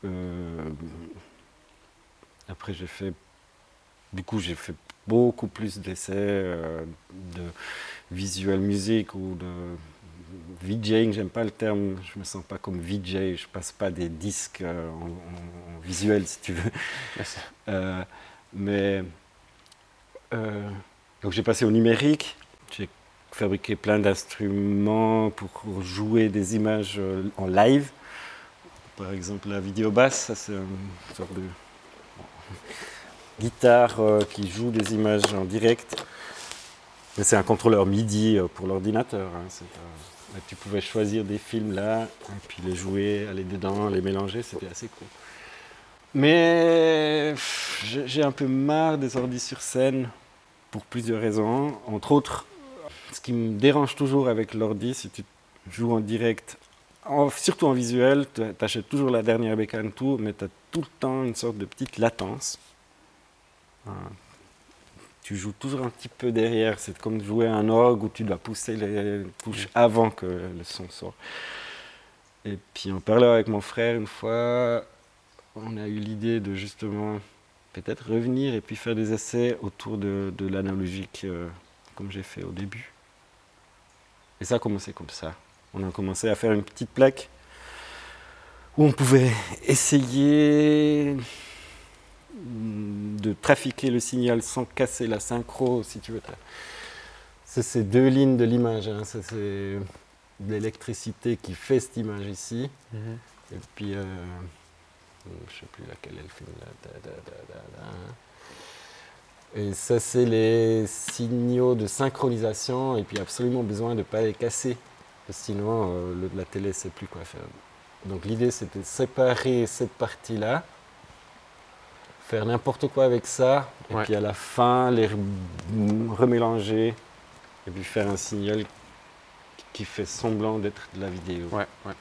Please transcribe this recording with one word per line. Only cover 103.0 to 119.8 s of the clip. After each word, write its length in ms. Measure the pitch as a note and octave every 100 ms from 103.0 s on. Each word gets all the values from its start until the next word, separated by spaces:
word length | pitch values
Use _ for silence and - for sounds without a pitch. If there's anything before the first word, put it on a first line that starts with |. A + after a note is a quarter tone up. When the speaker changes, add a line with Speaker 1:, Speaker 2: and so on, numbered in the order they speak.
| A2 A2+ - - -
Speaker 1:
Et 60 | F#2 - -
puis, 180 | G#2
euh, 120 | G2 F#2+ F#2 F2+ F2+ F2+ - - - - - - - - - -
je 100 | -
sais 60 | -
plus 100 | - -
laquelle 240 | - -
est 100 | -
le 60 | D#2+
film, 200 | - - -
là. 60 | - -
Da, 80 | - -
da, 120 | - - -
da, 60 | - -
da, 120 | - - -
da. 1800 | - F2+ G2 A#2+ _ - - - - - - - - - - - - -
Et 120 | G2+
ça, 260 | F#2+ - A#2+
c'est 260 | - B2+ B2
les 640 | A2+ A2 A2+ A2+ A2+ G#2+
signaux 880 | - - - A#2 A#2+ A#2+ B2 B2+ A#2+
de 120 | G#2
synchronisation. 1080 | - C3+ - C3 A#2 A2 G#2 - B2+ C3+ A#2+
Et 80 |
puis, 160 | G2+ G#2
absolument 440 | F#2 - B2 B2
besoin 320 | A2+ G#2 A#2 A#2
de 80 |
pas 180 | F#2+ G#2+
les 120 | A2+
casser. 440 | G2+ A#2 - B2+ A#2+ - - - - -
Parce 120 | G2
que 60 | -
sinon, 460 | G2+ G#2 A2 F2+
euh, 220 | F2+ F2+ F2+
le, 80 | F#2 F#2+
la 80 | F2+
télé 260 | G2 G2
sait 180 | F#2 F#2+
plus 180 | - G2
quoi 180 | F2 E2+
faire. 160 | - - - - - - - F#2
Donc, 180 | F#2+
l'idée, 280 | E2+ A2+ B2
c'était 280 | - F#2+ G2+
de 60 | F#2+
séparer 800 | - B2+ - B2+ B2 C3 B2 A#2
cette 240 | -